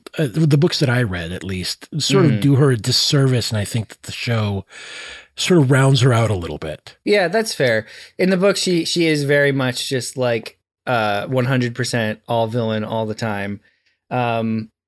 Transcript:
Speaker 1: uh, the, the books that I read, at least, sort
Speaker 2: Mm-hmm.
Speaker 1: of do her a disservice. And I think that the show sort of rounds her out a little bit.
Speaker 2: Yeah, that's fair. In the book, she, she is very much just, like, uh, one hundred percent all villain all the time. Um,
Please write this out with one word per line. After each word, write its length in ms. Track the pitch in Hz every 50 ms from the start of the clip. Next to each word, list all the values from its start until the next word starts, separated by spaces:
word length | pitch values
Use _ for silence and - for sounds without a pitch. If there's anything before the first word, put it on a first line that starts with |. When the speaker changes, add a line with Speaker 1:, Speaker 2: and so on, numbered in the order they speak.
| - - - -
Speaker 1:
uh, 80 | 160
the, 220 | 123 95 156 165 147
the 100 | 147 143
books 220 | 160 180 - -
that 100 | 156 127
I 140 | 120 123 123
read, 280 | 101 92 87 85 82
at 120 | 90 - -
least, 440 | 92 95 90 87 - - - - - - 156
sort 240 | - - 139 135 175
Speaker 2:
Mm-hmm. 80 | 151 107 104
Speaker 1:
of 40 |
do 140 | 101 139 139
her 160 | 127 151 139
a 40 | 127 110
disservice. 760 | - 131 117 - - - 151 143 135 131 127 117 - -
And 80 | 113 107
I 60 | 101
think 240 | - - 117 107 -
that 120 | - -
the 100 | - -
show 540 | - - - 123 117 110 107 101 98 98 - - - - - - - - - - - - - _ _
sort 240 | - - - 185 170
of 80 | 139 127
rounds 320 | 139 131 135 135 139 131
her 100 | 123 139 120
out 180 | 113 113 104
a 40 | 104
little 220 | 92 85 80 76 76
bit. 400 | - 78 73 - _ - - _ _
Speaker 2:
Yeah, 220 | 202 202 208 180 165
that's 260 | 180 226 220 220 -
fair. 320 | - 139 123 113 107 107 - - - - - _ -
In 140 | 185 185
the 60 | 190 175
book, 200 | 185 202 185 -
she, 280 | - 185 180 165 160
she 200 | - - 175 170
is 180 | 160 156 147 143
very 280 | 139 143 143 143 143
much 360 | 135 135 131 127 123 - - -
just, 300 | 139 127 123 - - 131
like, 400 | 127 123 117 113 110 - _ _ _ _ _ _ _ 127
uh, 400 | 127 113 107 104 101 101 - -
one 180 | 131 131 123
hundred 300 | 127 135 127 123 120 120
percent 460 | - 123 - - 120 110 107 107 - _ -
all 200 | 117 117 113 110
villain 360 | 113 123 113 113 110 107 107
all 220 | 104 117 113 110
the 80 | 107 104
time. 460 | - 117 110 104 101 98 101 101 104 - _ _ _ _ _ _ _ _ _
Um, 580 | 127 127 120 117 117 117 113 113 110 110 107 - _ _ _